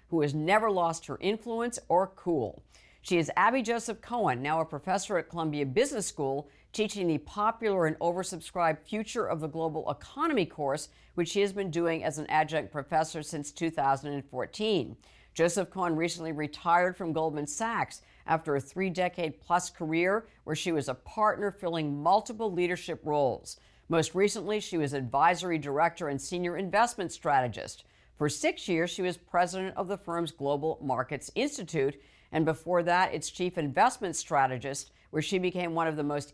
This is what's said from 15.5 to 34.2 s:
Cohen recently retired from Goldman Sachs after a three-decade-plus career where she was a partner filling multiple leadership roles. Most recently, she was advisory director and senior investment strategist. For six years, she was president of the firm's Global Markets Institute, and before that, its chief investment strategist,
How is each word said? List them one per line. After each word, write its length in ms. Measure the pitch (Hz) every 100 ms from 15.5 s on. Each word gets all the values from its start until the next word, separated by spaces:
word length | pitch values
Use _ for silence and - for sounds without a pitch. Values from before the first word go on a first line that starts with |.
| 170 175
Cohen 260 | 190 180 160
recently 360 | 165 165 165
retired 640 | 147 151 - 175 175 180 185
from 180 | 180
Goldman 320 | 160 160 151 147
Sachs 560 | - 226 220 139 - - _ -
after 300 | 160 160 143
a 60 |
three-decade-plus 1120 | 135 - 190 175 180 175 165 - - 175 175
career 560 | - 160 165 175 208 226 _ -
where 100 | 151
she 160 | 170
was 160 | 160 135
a 60 |
partner 580 | 123 - - 202 - 202
filling 500 | 185 180 165 151 143
multiple 500 | 156 196 214 220 226
leadership 500 | 180 180 175 - 160
roles. 540 | 151 147 135 107 - - _ _ -
Most 260 | 165 160 180
recently, 440 | 202 214 185 214
she 180 | 202 170
was 160 | 147
advisory 640 | 139 127 135 160 175 180 165
director 500 | 143 139 165 165 156
and 140 | 139
senior 340 | - 180 175 165
investment 540 | 190 196 233 - 175
strategist. 720 | - 160 139 127 95 - - - _ _ -
For 140 | 147
six 380 | - 311 - -
years, 220 | 165 170
she 100 | 175
was 160 | 180 175
president 580 | - 180 180 185 185 -
of 120 | 180
the 100 | 190
firm's 340 | - 170 170
Global 480 | - 139 143 156 -
Markets 500 | 143 127 127 143 - -
Institute, 640 | 285 294 185 165 135 143 - - _
and 140 | 160 160
before 360 | 156 - 180
that, 300 | 170 175 185
its 160 | 160 -
chief 280 | - 180 180
investment 580 | 147 135 226 - 190
strategist, 760 | 165